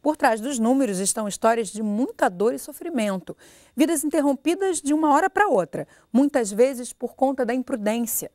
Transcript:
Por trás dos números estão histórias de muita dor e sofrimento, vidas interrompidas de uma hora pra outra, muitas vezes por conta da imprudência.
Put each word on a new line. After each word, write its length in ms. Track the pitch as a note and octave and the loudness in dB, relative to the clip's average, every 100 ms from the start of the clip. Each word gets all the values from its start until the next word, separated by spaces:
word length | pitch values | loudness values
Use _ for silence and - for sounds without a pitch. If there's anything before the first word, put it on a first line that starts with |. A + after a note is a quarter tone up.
Por 140 | D4 D#4 | 0 2
trás 240 | C#4 A3 | 2 2
dos 180 | A#3 C4 | -2 0
números 400 | A3 C4+ B3+ F#3 | 2 2 2 0
estão 300 | F#3+ - G#3 | -2 -2 -6
histórias 400 | - A3+ A#3 G3+ | 0 2 2 -2
de 160 | G#3 | -4
muita 440 | A3 G#3 C#4+ - C4+ | -4 -2 -2 0 -2
dor 240 | F3+ G#3+ | 2 -2
e 60 | C4+ | -2
sofrimento, 800 | - C#4+ E4+ C#4+ G#3+ F#3+ - - - - _ - | -10 -12 -6 -4 -2 -4 -8 -18 -20 -20 _ 0
vidas 260 | C#4 E4 | 2 2
interrompidas 800 | D4+ D#4+ C#4+ C4 D4+ F4 F#4+ E4 | 0 2 2 0 -2 0 0 -2
de 100 | C4+ | 0
uma 220 | D4+ D#4 | 2 4
hora 160 | C#4+ F#4+ | 4 2
pra 160 | G4 G#4 | 0 2
outra, 400 | A3+ E3 - C#3+ - _ | 2 0 -8 -10 -16 _
muitas 380 | A#3 C#4 C4+ G#3+ | 2 4 2 -2
vezes 420 | G#3 B3+ B3+ B3 | 2 2 2 -12
por 220 | - A#3+ | -10 -10
conta 320 | - C4 C4+ A#3 | -2 -2 0 -2
da 80 | |
imprudência. 760 | B3+ B3 B3 G#3 A#3 A#3 - D3+ | -2 -4 -2 -2 -2 -2 -6 -8